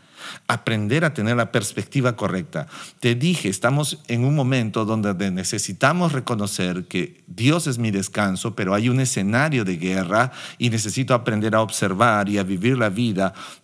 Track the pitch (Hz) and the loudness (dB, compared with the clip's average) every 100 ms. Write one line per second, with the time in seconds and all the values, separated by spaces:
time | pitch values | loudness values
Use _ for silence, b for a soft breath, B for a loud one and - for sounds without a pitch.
0 | B B B B B 117 - 110 104 147 | B B B B B -2 0 -2 0 0
1 | 165 120 107 120 110 120 107 - 165 143 | 0 0 0 2 2 0 -2 -6 -4 0
2 | 123 113 98 92 80 80 78 B B B | 0 0 -2 -2 -4 -8 -10 B B B
3 | 120 120 165 165 98 95 117 143 147 - | 0 2 2 0 0 0 2 2 0 -4
4 | - 117 131 151 127 131 110 113 107 110 | -4 0 2 2 2 2 0 0 0 0
5 | 104 90 98 92 92 110 - 90 135 175 | 0 0 -2 -2 -4 -4 -6 0 2 2
6 | 170 139 - 98 101 - 90 90 87 92 | 0 0 -2 -2 -2 -2 -2 -2 -4 -4
7 | - - - 90 127 170 160 120 110 98 | -6 -8 -16 -2 2 2 0 -2 0 0
8 | 95 - 101 95 120 107 95 101 123 127 | -2 0 0 0 -4 -4 0 2 2 0
9 | 127 110 98 117 156 135 95 87 92 95 | 0 0 0 2 2 0 -2 -2 -2 -2
10 | 87 107 131 B B B 120 113 110 123 | 2 2 2 B B B 0 0 -2 -2
11 | 131 123 117 107 107 110 110 - 101 95 | 0 0 2 0 2 2 2 0 0 4
12 | 120 107 101 101 95 95 113 131 110 98 | 4 4 2 0 0 0 0 2 0 0
13 | 120 92 95 - B B | 0 2 0 -2 B B